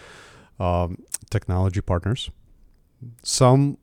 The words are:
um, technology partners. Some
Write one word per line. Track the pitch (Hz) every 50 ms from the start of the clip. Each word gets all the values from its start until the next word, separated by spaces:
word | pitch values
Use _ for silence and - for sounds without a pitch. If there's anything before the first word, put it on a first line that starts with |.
| - - - - - - - - - _ _ -
um, | 92 87 87 87 87 87 90 - - _ - - - -
technology | - 104 - - 90 90 95 95 90 98
partners. | - - 92 87 - 98 113 - - - - _ - _ - _ - _ _ _ _ _ _ - 123 117 117 _ -
Some | - - - 135 123 127 135 139 143 - -